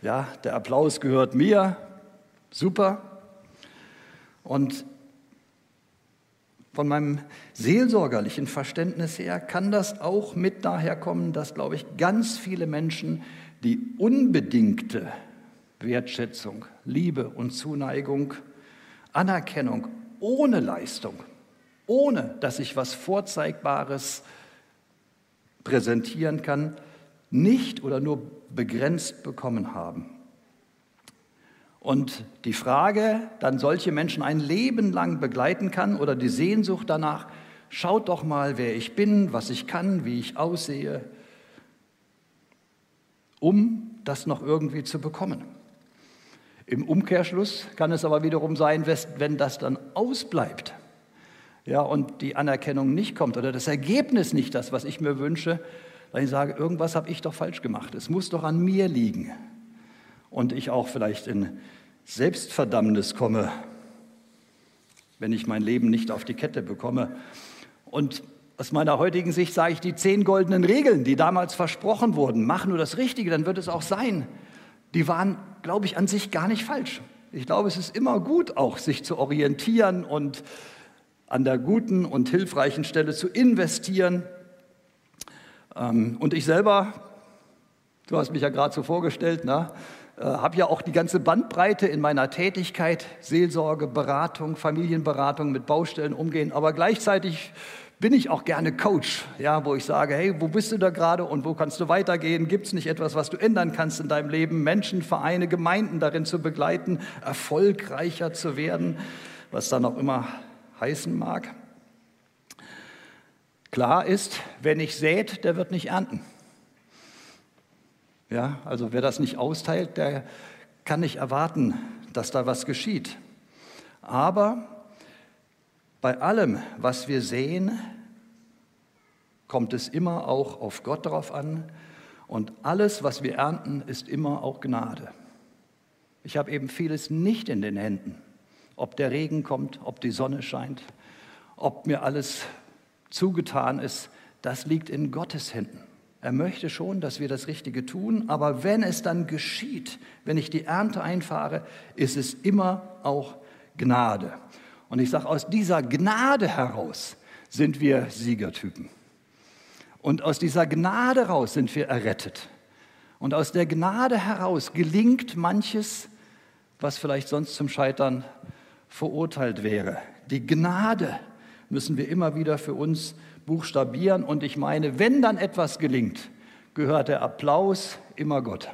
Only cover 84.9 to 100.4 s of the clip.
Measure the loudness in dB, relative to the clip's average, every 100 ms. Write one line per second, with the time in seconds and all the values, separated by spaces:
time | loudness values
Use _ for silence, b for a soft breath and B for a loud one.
84.9 | _ _ _ -20 B B B B -8 2
85.9 | 2 2 2 0 2 4 4 6 6 4
86.9 | -6 -18 -20 B B B B _ _ _
87.9 | _ -2 0 0 0 0 2 2 0 -2
88.9 | 0 0 0 0 0 0 0 0 B B
89.9 | B B -6 -4 0 0 2 2 2 2
90.9 | 2 4 2 4 4 2 4 4 4 2
91.9 | 2 2 2 0 0 -2 0 -6 -2 0
92.9 | 0 -4 -16 0 4 4 2 0 0 0
93.9 | -2 0 2 0 -2 -6 -2 0 0 2
94.9 | 2 2 2 2 2 0 -2 2 2 2
95.9 | -2 -4 -2 -2 0 0 2 2 4 2
96.9 | 4 4 2 2 -6 -10 B B B B
97.9 | _ 6 6 6 0 0 0 2 2 4
98.9 | 4 2 -6 -6 -2 2 2 2 0 2
99.9 | 2 4 2 2 2